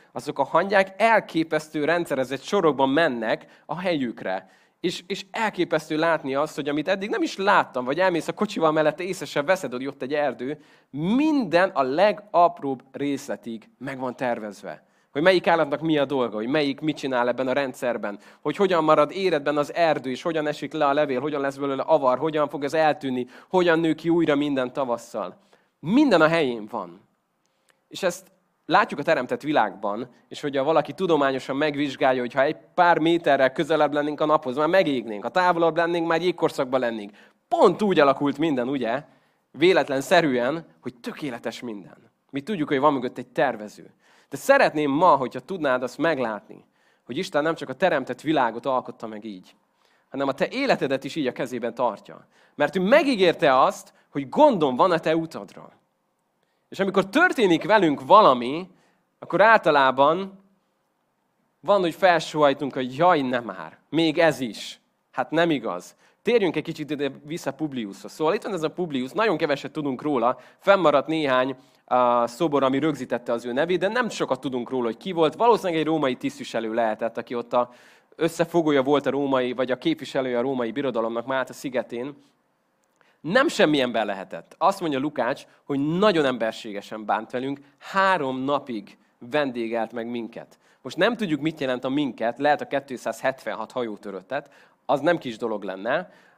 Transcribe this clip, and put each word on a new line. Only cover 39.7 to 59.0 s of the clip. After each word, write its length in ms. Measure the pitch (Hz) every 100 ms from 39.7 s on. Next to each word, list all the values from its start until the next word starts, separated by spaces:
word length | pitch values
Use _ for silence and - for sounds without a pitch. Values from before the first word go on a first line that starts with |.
| 170 139 135 139 180 160 123 120 160 160 _
hogy 120 | 127 -
tökéletes 640 | - - 151 117 117 110
minden. 520 | 123 104 80 - _ _ _
Mi 120 | 139
tudjuk, 260 | 143 208 185
hogy 120 | 139
van 140 | 147
mögött 240 | 139 120 -
egy 100 | 127
tervező. 640 | - 143 113 104 - 87 _ _ _ _
De 80 | -
szeretném 540 | - 269 196 151 147
ma, 240 | 139 180 143
hogyha 240 | 127 131
tudnád 440 | - 190 147 127
azt 140 | 123 -
meglátni, 680 | 160 147 117 104 - 92 _ _ _ _ _
hogy 120 | 123
Isten 260 | 190 147
nem 120 | 156 160
csak 140 | 139
a 40 |
teremtett 480 | 127 185 156 127 123
világot 440 | 143 156 120 110 139
alkotta 420 | 127 120 - 113
meg 180 | 107 110
így, 300 | 95 90 _ _ _ _ _ _
hanem 180 | 135 139
a 60 |
te 140 | 135 180
életedet 540 | 226 269 175 147 135
is 120 | 135 165
így 120 | 127
a 40 |
kezében 420 | - 135 123 117
tartja. 540 | 113 123 101 - 80 _ _ _ -
Mert 200 | 143 190
ő 40 |
megígérte 800 | 185 277 285 233 180 151 156 131
azt, 320 | 160 208 - _ _
hogy 200 | 147 135
gondom 460 | - 302 214 147 127
van 160 | 185
a 80 | 175
te 160 | 170 160
utadra. 560 | 160 120 98 - 80 _ _ _ _ _ _ _ _ _ _
És 100 | 135
amikor 300 | 190 190 185
történik 540 | 277 359 330 202 160
velünk 420 | 156 214 170 131 131
valami, 640 | 196 185 123 120 151 185 _ _ _